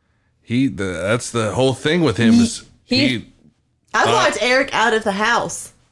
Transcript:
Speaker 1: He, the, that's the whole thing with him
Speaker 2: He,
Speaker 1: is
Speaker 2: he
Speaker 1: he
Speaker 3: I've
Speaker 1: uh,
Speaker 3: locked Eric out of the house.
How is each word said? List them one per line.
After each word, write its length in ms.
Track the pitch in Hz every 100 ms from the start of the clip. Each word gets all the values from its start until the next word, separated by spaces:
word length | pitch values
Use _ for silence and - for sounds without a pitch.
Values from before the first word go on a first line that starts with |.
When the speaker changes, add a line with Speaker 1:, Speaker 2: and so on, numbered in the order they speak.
| _ _ _ _
Speaker 1:
He, 260 | - 120 135
the, 160 | 95
that's 480 | 98 82 95 120 -
the 220 | 117 107
whole 200 | 92 131
thing 280 | 127 151 175
with 160 | 151 113
him 160 | 113
Speaker 2:
He, 80 | 117
Speaker 1:
is 220 | - - - _ -
Speaker 2:
he 220 | 254 285
Speaker 1:
he 260 | 113 - _ _ _ _ _ _
Speaker 3:
I've 140 | 226 -
Speaker 1:
uh, 60 |
Speaker 3:
locked 240 | 453 294 208
Eric 320 | 240 262 269
out 200 | - 233
of 100 | 220
the 80 | 214
house. 600 | 196 220 226 170 - - _ _